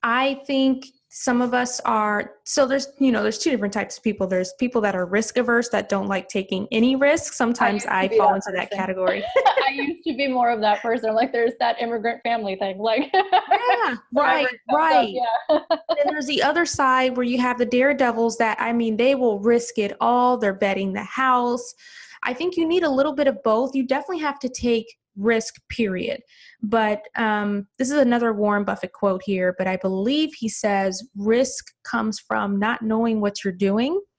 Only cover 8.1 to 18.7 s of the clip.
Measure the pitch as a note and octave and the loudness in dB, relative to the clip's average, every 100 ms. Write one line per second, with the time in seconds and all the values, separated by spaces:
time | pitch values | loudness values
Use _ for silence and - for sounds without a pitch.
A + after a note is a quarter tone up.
8.1 | A3 G3+ G3 G3+ F#3 F#3 G3 F#3+ F#3 F#3 | 4 4 2 -2 -6 -6 -4 -6 -2 -2
9.1 | F#3+ E5+ - C5 - G4+ C4+ C#4+ E4+ - | -2 0 2 2 2 0 -2 -6 -6 -6
10.1 | B3 C#4 B3+ A#3+ A#3 G#3 G#3 A#3 A#3 A3+ | -4 -2 0 0 2 0 0 0 -2 0
11.1 | A3 A#3 A#3 A#3 B3 A#3+ A3+ A#3 A#3 A3 | 0 0 0 -2 0 -2 -2 -4 -2 -4
12.1 | A#3 A#3 A#3 G#3 F#3+ G3 F#3+ A3 A3+ D4 | -4 -2 -2 -4 -4 -4 -2 -2 0 2
13.1 | F#4+ G4 F4+ F4+ G4+ A#4+ B4 G#4 A#3+ _ | 0 4 2 2 0 2 2 0 -4 _
14.1 | B3 C#4+ D#4 C4 A#3+ - C#4+ D#4+ - A3+ | 0 2 2 0 -4 -2 0 4 4 2
15.1 | G3+ A#3+ A3+ - D4+ - D#4+ - D4 D4 | 0 -2 -2 2 0 2 -4 -2 0 0
16.1 | D4+ C4 C#4+ C4+ D4+ E4+ - C4+ C4 C4 | 0 -2 0 2 2 0 2 2 4 2
17.1 | B3 B3 B3 B3 A#3+ A#3 B3 C4 C#4 B3+ | 0 -2 0 0 0 0 4 2 4 2
18.1 | A3+ A#3 A3+ A3+ G#3+ A3+ | 2 0 2 0 0 -2